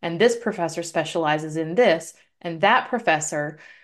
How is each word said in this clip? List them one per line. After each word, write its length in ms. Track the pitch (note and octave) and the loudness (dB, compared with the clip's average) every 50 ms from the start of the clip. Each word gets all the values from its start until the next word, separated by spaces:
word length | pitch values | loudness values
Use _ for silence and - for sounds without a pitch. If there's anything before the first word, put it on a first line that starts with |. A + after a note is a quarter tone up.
and 180 | - E3+ E3+ E3 | -6 -6 0 4
this 140 | G#3+ A#3+ A#3 | 4 4 4
professor 480 | - - A3 - F3+ E3+ D#3+ - E3+ | 2 -2 -4 -2 -2 -4 -4 -4 -6
specializes 720 | E3 - - E3+ D3+ - - E3+ D#3+ D3+ D3+ D3+ D#3 D#3 D3+ | -8 -4 -4 -4 -4 -2 -2 -2 0 0 0 0 -2 -4 -4
in 200 | D#3+ D#3+ D#3+ F3 | -4 -4 -2 2
this 380 | A#3 B3 G3 E3 E3 - - - _ _ _ _ _ | 4 4 4 4 2 -2 -8 -18 _ _ _ _ _
and 180 | - F3 E3 D#3+ | -10 -10 -4 0
that 260 | G3 G3+ A#3+ C4+ - - | 2 4 4 2 2 -2
professor, 720 | B3+ A#3 A#3 F3 D#3+ D3+ D3+ - - D3+ D3 D3+ D3+ - - - - - | -6 -2 2 2 2 2 0 -4 -4 -4 -4 -6 -8 -12 -20 -20 -20 -20